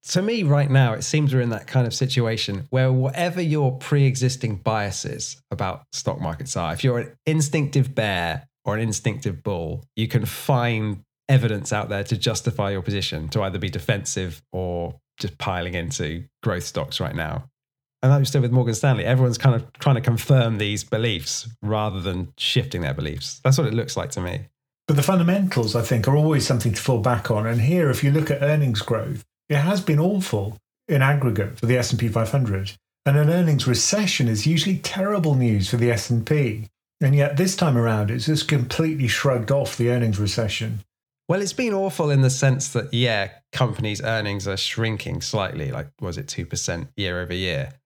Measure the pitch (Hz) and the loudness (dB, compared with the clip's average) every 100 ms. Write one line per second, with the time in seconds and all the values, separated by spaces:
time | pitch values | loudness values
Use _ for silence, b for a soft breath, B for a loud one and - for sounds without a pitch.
0 | - - 202 233 170 143 143 135 127 110 | -2 -2 0 0 2 2 4 4 4 2
1 | - 151 147 127 120 113 - 135 120 - | -2 0 2 2 0 -2 -2 0 0 0
2 | 131 131 113 110 - 98 - 131 131 131 | -2 0 0 -2 -2 -4 -2 2 2 2
3 | 131 151 175 175 170 151 139 131 - 147 | 0 0 -2 0 0 2 2 0 0 4
4 | 139 127 127 127 113 101 - 110 101 95 | 4 4 0 0 -4 -2 -2 -2 -2 -4
5 | - - - - _ - 95 - - - | -8 -8 -10 -12 _ -6 -4 -6 -10 -8
6 | - - 85 80 71 - 82 82 131 120 | -6 -4 -4 -6 -6 -4 -4 0 0 0
7 | 113 - - 160 147 160 143 139 127 - | -4 -8 -2 0 2 0 0 0 0 0
8 | 107 92 85 80 - _ - 107 113 104 | -2 0 -2 -4 -8 _ -6 -2 -2 -2
9 | - 104 107 85 - 92 80 82 - - | -4 -4 -6 -6 -6 -4 -6 -8 -10 -6
10 | 113 - 104 - - 131 120 113 107 98 | -2 0 -2 -8 0 0 2 -2 -4 -6
11 | - _ - 135 120 104 - 104 - 101 | -12 _ 2 4 4 -2 -2 -4 -2 -6
12 | 101 107 120 110 - - 101 98 90 101 | -4 -2 -2 -2 -4 -4 -4 -2 -4 -4
13 | 92 80 80 110 98 92 95 92 - 104 | -4 -6 -4 -2 -2 -4 -6 -6 -4 -4
14 | - - 92 78 _ 92 92 87 85 - | -4 -6 -6 -8 _ -8 -6 -4 -6 -10
15 | _ _ 104 - - 90 87 90 82 69 | _ _ -8 -6 -4 -4 -4 -4 -6 -4
16 | 80 82 - _ - 90 85 - 73 - | -4 -6 -10 _ -4 -4 -4 -6 -6 -4
17 | 80 82 78 78 - _ _ _ _ _ | -6 -4 -6 -6 -10 _ _ _ _ _
18 | 131 143 135 143 123 127 120 110 143 117 | 4 4 4 2 2 2 2 0 2 2
19 | 90 127 127 113 135 117 - - - 123 | 2 2 2 4 2 2 -2 -4 2 2
20 | - 117 - 135 117 110 104 104 - 110 | 2 -2 4 4 4 0 0 -2 -2 -2
21 | 117 92 69 - 113 113 101 107 107 95 | 0 -2 -4 -8 -8 -8 -2 0 -2 -4
22 | 90 92 90 - - - - 90 78 69 | -4 -4 -6 -6 -2 0 -2 -4 -4 -4
23 | 73 76 - - 127 135 120 110 110 - | -6 -6 -10 -4 2 2 2 0 -2 -4
24 | 87 - 90 92 98 _ _ _ - 143 | -6 -6 -6 -6 -10 _ _ _ 0 2
25 | 143 190 170 196 185 - 110 120 107 120 | 4 4 4 2 2 0 0 0 0 2
26 | 107 143 151 147 - 127 117 104 - 123 | 4 4 4 2 2 0 0 -2 0 2
27 | 104 120 - 107 110 117 117 180 156 123 | 2 0 0 0 2 2 4 4 4 2
28 | 139 147 156 135 143 151 139 107 - 110 | 2 2 2 0 2 2 2 0 -2 -2
29 | 110 131 - _ _ 147 151 202 185 147 | -2 -8 -10 _ _ 2 2 0 2 2
30 | 170 208 185 107 98 110 _ _ - 143 | 4 0 -2 -2 -4 -8 _ _ 0 2
31 | 135 143 131 104 95 - 113 123 120 113 | 4 4 2 0 -2 -2 0 2 2 0
32 | 117 104 110 139 123 95 98 - _ _ | 0 0 0 0 0 -2 -4 -12 _ _
33 | - 143 151 170 175 143 - 120 - 202 | 2 4 4 4 4 2 2 2 2 0
34 | 202 - 120 107 143 160 190 185 - 190 | 0 2 2 2 2 2 2 0 -2 -2
35 | 190 208 160 135 123 104 95 123 120 117 | 0 2 2 4 4 2 2 2 2 2
36 | - 117 110 151 131 107 107 _ _ _ | 0 -2 2 2 2 -2 -10 _ _ _
37 | 139 143 143 143 185 - 170 123 117 107 | 4 4 4 2 0 2 2 4 2 2
38 | 104 120 120 151 - 151 120 - 160 156 | 0 -2 0 -2 2 0 0 0 0 2
39 | 123 - 143 127 107 139 135 - 120 123 | 0 2 2 0 2 0 0 0 0 2
40 | 117 98 104 - 110 - 113 110 - _ | 2 0 0 0 -2 -2 -6 -8 -10 _
41 | _ _ _ 175 196 - 247 196 196 190 | _ _ _ -2 -2 -2 -2 0 -2 0
42 | 156 139 131 131 139 131 131 120 107 117 | 2 4 4 4 2 2 -2 -4 -4 -2
43 | 123 107 98 - _ - 120 101 107 104 | 0 0 -2 -8 _ -2 -2 0 -4 -4
44 | 113 113 104 101 98 95 - - 113 107 | -4 -2 -2 -4 -4 -4 -4 -2 -2 -4
45 | - 85 - 110 95 - 71 64 - _ | -6 -8 -4 -4 -4 -4 -6 -6 -10 _
46 | 92 85 - - 87 - - 87 - - | -10 -8 -10 -10 -8 -6 -6 -6 -8 -8
47 | 98 87 90 90 92 76 67 - | -6 -4 -6 -4 -4 -4 -6 -12